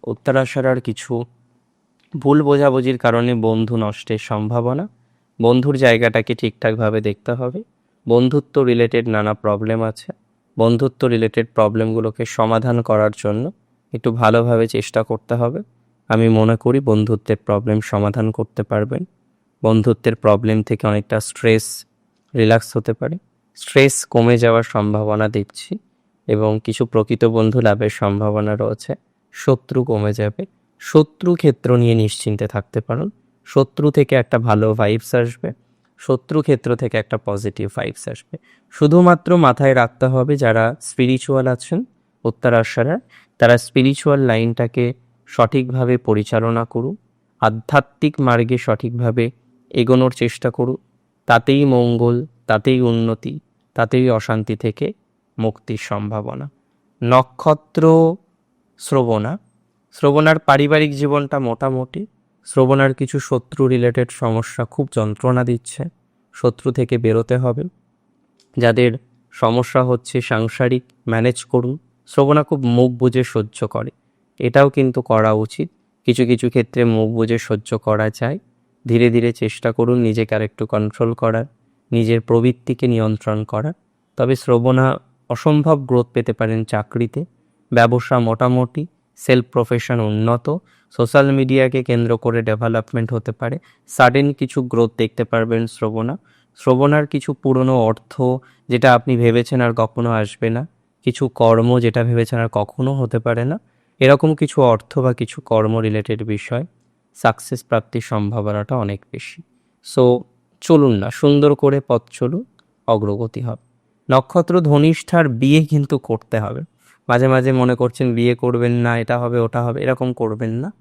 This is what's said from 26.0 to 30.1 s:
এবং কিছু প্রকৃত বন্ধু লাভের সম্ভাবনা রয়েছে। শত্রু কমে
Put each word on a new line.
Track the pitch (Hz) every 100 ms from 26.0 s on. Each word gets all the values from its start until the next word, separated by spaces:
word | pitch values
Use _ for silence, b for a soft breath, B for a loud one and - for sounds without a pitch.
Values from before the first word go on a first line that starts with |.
| _ _ -
এবং | 107 110 107
কিছু | - 110 117
প্রকৃত | 113 107 117 117
বন্ধু | 113 110 123
লাভের | 113 101 107
সম্ভাবনা | - 101 101 107 107 104 104
রয়েছে। | 110 107 - - _ _ _
শত্রু | - - 131 _ 135
কমে | 123 110 104